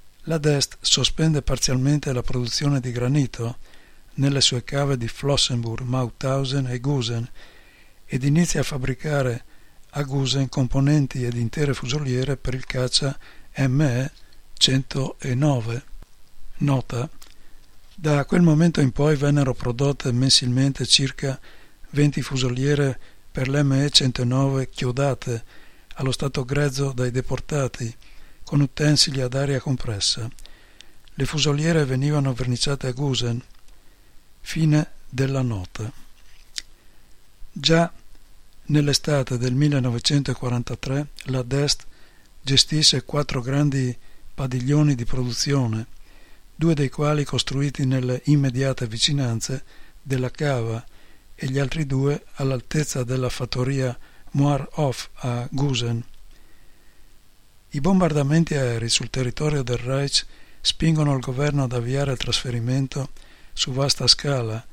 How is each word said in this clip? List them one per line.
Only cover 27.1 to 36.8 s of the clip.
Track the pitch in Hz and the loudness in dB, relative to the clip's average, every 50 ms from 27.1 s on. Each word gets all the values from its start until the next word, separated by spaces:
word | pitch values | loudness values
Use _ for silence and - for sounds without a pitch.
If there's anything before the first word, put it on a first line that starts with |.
| 120 131 127 - 131 - - - 151 143 135 123 - - 117 113 117 - - - - - - - - - - | 0 -2 -2 -2 -4 -4 -4 -4 -2 -2 -2 -2 -4 -6 -8 -8 -8 -12 -16 -18 -16 -16 -16 -16 -16 -16 -8
con | - - 143 | 0 2 2
utensili | 143 127 - - 151 151 147 139 - - 135 135 | 2 2 2 2 4 4 6 6 4 2 2 -2
ad | 127 123 127 | -2 -2 0
aria | 135 139 143 139 127 | -2 0 0 0 -2
compressa. | - 151 127 123 - 120 107 98 - - - - 110 117 - - - - - - - - - - - - - - - - - | 0 -2 -2 0 0 -2 -2 -2 -2 -2 -2 -2 -4 -8 -10 -12 -14 -16 -16 -20 -20 -20 -20 -20 -20 -20 -20 -20 -20 -12 -6
Le | - 135 | -4 -4
fusoliere | - 160 147 - 151 143 143 156 165 170 156 147 | -2 0 2 2 2 2 2 2 2 2 2 2
venivano | 127 131 127 139 147 151 147 139 135 | 2 0 0 0 2 2 2 2 0
verniciate | 127 113 131 123 123 - - 143 139 - - | 0 0 -2 -2 0 0 0 -2 -2 -2 -2
a | 131 | -4
Gusen. | 120 131 147 139 127 123 127 117 117 123 - - - - - - - - - - - - - - - - - - - - | -4 -2 -2 0 0 0 0 -2 -2 -4 -6 -12 -18 -20 -20 -20 -20 -20 -20 -20 -20 -20 -20 -20 -20 -20 -20 -20 -20 -16
Fine | - - - 156 160 151 151 151 160 - - - - - | -12 -6 -2 2 4 4 4 4 2 0 -6 -14 -14 -8
della | 127 123 135 135 135 135 | -2 -2 -2 0 0 0
nota. | 127 120 110 95 - - - - 107 123 - - - - - - - - - - - - - - - - - - | -2 -2 -2 -4 -6 -8 -8 -8 -8 -8 -8 -12 -16 -16 -18 -20 -20 -20 -20 -20 -20 -14 -14 -14 -14 -14 -20 -20